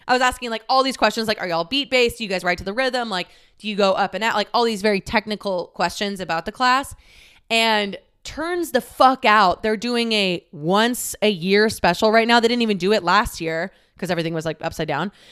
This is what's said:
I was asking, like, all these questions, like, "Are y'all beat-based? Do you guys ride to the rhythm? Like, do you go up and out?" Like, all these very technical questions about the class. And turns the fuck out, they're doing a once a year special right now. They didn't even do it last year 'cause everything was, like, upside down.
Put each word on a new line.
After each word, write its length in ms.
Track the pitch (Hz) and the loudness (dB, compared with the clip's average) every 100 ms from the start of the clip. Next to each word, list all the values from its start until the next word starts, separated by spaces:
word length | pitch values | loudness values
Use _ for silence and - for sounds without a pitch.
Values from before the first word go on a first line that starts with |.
| - | -2
I 60 | |
was 80 | 254 | 2
asking, 280 | 254 247 247 | 2 -2 -8
like, 140 | 220 - | -8 0
all 160 | 262 | 2
these 140 | 269 247 | 2 2
questions, 300 | 214 226 220 | 0 0 -4
like, 140 | - | -4
"Are 60 | 185 | -2
y'all 160 | 165 | -4
beat-based? 540 | 170 269 247 254 240 226 | -2 -4 0 2 2 0
Do 60 | |
you 60 | 220 | -6
guys 140 | 185 | -2
ride 140 | 180 180 | -2 -2
to 60 | |
the 100 | 185 | -4
rhythm? 360 | 214 262 247 233 | -2 -2 -2 -4
Like, 200 | 185 180 - _ _ | -6 -6 -14 _ _
do 100 | 208 | -6
you 80 | 196 | 0
go 180 | 196 | 2
up 200 | 185 202 | 2 -2
and 100 | 185 | -2
out?" 120 | 226 214 | -2 -2
Like, 140 | 208 | 0
all 100 | 233 | 0
these 180 | 233 214 | 0 0
very 180 | 214 196 | 0 0
technical 680 | - 226 214 208 202 180 185 | 0 -4 -2 -6 -4 -6 -6
questions 520 | - - - 202 196 | -4 -4 -2 -6 -6
about 260 | 175 165 190 | -6 -6 -6
the 60 | |
class. 440 | - 254 254 277 - _ - - _ - | -2 2 2 -2 -14 _ -20 -20 _ -2
And 480 | 226 226 214 202 180 _ _ | 0 2 0 -2 -8 _ _
turns 480 | - - 330 349 311 | -16 -8 -6 -4 -2
the 100 | 247 | -2
fuck 440 | - - 262 262 214 | -2 4 4 6 4
out, 380 | 214 185 - | 6 4 2
they're 140 | 220 220 | -2 -2
doing 360 | 240 240 233 | -2 -2 0
a 320 | 214 190 170 _ | 0 0 -2 _
once 640 | - 156 196 233 247 - - | -8 0 2 2 0 -6 -2
a 80 | 214 | 0
year 400 | 185 180 202 220 | 0 2 2 2
special 420 | - 180 180 220 | 2 0 2 4
right 160 | 220 226 | 4 4
now. 120 | 240 | 4
They 80 | 226 | 4
didn't 140 | 240 | 0
even 160 | 226 202 | 0 0
do 160 | 180 | 2
it 100 | 214 | 0
last 380 | 170 196 240 - | 2 2 0 -6
year 300 | 160 160 190 _ _ - | -6 -4 -6 _ _ -10
'cause 120 | 175 | -4
everything 240 | 170 165 | -2 -2
was, 120 | 165 160 | -4 -6
like, 120 | 151 | -6
upside 260 | 165 - 156 | -8 -6 -4
down. 240 | 143 196 - - | -2 -4 -8 -20